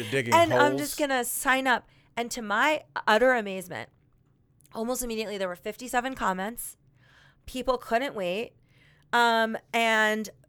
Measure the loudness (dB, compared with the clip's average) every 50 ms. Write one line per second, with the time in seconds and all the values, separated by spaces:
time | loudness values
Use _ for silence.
0 | -2 -2 0 0 2 4 4 6 6 6 4 4 4 4 2 0 -4 -4 -4 -4
1 | -2 -2 0 -2 -2 -4 -6 -2 0 0 2 2 2 2 2 0 -2 _ _ _
2 | _ _ -8 -8 -6 -6 -8 -8 -6 -2 0 2 2 2 2 0 -4 _ -10 -2
3 | 2 4 4 6 6 4 4 2 0 -4 -6 -8 -10 -10 -10 -12 -12 -14 _ _
4 | _ _ _ _ _ _ _ _ _ _ _ _ _ _ -8 -6 -4 -4 -4 -4
5 | -4 -6 -6 -6 -6 -6 -6 -4 -4 -6 -6 -8 -10 -10 -10 -10 -8 -4 -2 0
6 | 0 -2 -2 -2 -2 -2 -2 -2 -4 -6 -8 -10 -14 -14 -16 _ _ _ _ _
7 | _ _ _ _ _ _ _ _ _ -12 -10 -6 -2 -2 -2 -2 -2 -2 0 0
8 | 0 -2 -6 -4 -4 -4 -4 -6 -6 -10 _ _ _ _ _ _ _ _ _ _
9 | _ _ 2 4 4 4 4 4 2 0 -2 -6 -8 _ -2 0 2 2 4 4
10 | 2 2 2 -2 -4 -8 -12 _ _